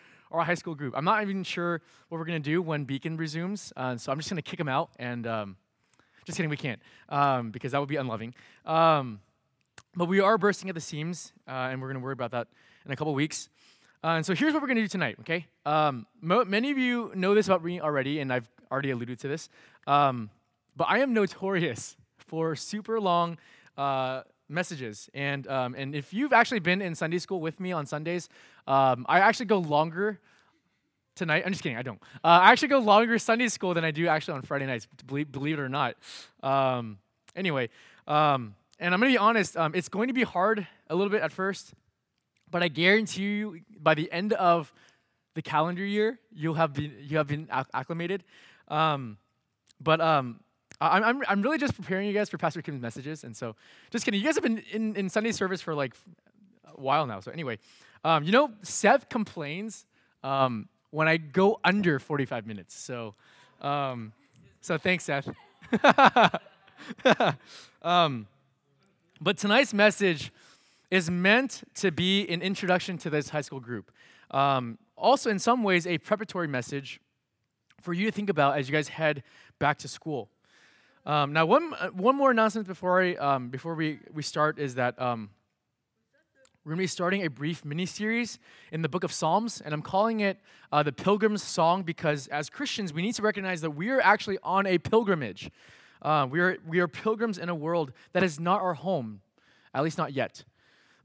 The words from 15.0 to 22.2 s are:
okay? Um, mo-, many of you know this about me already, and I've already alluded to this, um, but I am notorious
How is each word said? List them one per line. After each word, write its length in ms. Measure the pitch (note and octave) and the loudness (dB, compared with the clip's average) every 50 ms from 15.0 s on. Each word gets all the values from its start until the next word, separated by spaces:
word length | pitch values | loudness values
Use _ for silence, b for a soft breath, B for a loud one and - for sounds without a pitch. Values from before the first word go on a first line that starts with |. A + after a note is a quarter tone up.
| E3 B2 G#2 - | -4 -4 -4 -8
okay? 260 | A#2+ - E3 F3 D#3+ _ _ _ _ | -6 -6 -6 -6 -6 _ _ _ _
Um, 440 | D3 D3+ D#3 D3+ D3 C3+ A#2+ A2 _ _ _ | 0 2 2 2 2 0 -4 -10 _ _ _
mo-, 240 | - D#3+ F3+ A3+ B3 | -2 2 2 2 2
many 280 | F#3 G3 G#3 A#3 C#4 D4 | 2 0 0 0 0 0
of 60 | C4+ | 0
you 340 | B3+ B3 B3 A#3+ A#3 - - | 0 0 0 -2 -4 -6 -4
know 220 | F#3+ F#3 F#3+ G3+ | -2 0 4 4
this 100 | G#3+ G#3 | 4 4
about 160 | F#3 F#3+ F3+ D#3+ | 4 2 2 2
me 180 | E3+ F3 F3+ | -4 -6 -4
already, 380 | D3+ D#3 D3 C#3 C3 C3+ D3 D#3 | -4 -2 -2 0 -2 -2 -2 -4
and 140 | C#3+ C3+ B2+ | -2 -2 -2
I've 180 | B2+ A#2 - _ _ _ _ | -2 -4 -6 _ _ _ _
already 220 | B2 C3+ C#3 C#3 | -4 -4 -2 -2
alluded 300 | C3 A#2+ A#2+ A#2 B2+ A2+ | -4 -4 -6 -8 -10 -10
to 80 | - C#3 | -8 -10
this, 200 | C#3+ E3 - - b b b b b b b | -10 -10 -10 -16 b b b b b b b
um, 420 | - C#3+ C#3+ C#3+ C#3 B2+ A#2+ A2 G#2 _ _ _ _ _ _ _ _ _ | 2 4 4 4 4 2 -2 -6 -10 _ _ _ _ _ _ _ _ _
but 140 | C3+ E3 - | -4 -2 0
I 100 | F3+ A3 | 2 2
am 140 | C4+ C#4 A#3+ | 2 2 2
notorious 840 | A3 G3+ F#3+ - - - F#3+ G3 F3+ E3 D3+ A#2 G#2+ - - - _ _ _ _ _ | 2 2 0 -2 -6 -6 -4 -2 -2 -2 -2 -4 -6 -10 -14 -16 _ _ _ _ _